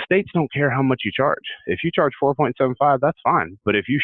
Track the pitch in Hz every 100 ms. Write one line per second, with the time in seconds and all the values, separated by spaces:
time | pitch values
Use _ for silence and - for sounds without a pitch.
0 | - 185 - 175 147 139 143 127 135 127
1 | 104 - 139 - - - - 90 170 180
2 | 151 - 139 139 139 - 131 123 143 135
3 | 139 - - 160 82 98 - 104 101 143